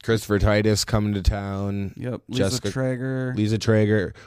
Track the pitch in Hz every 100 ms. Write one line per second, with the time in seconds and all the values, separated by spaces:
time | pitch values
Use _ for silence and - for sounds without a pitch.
0 | - 110 - 104 107 104 107 104 - 110
1 | 104 101 90 101 98 98 101 101 98 -
2 | 123 113 - 123 98 127 101 131 131 127
3 | 131 131 127 123 107 110 113 107 104 107
4 | 87 -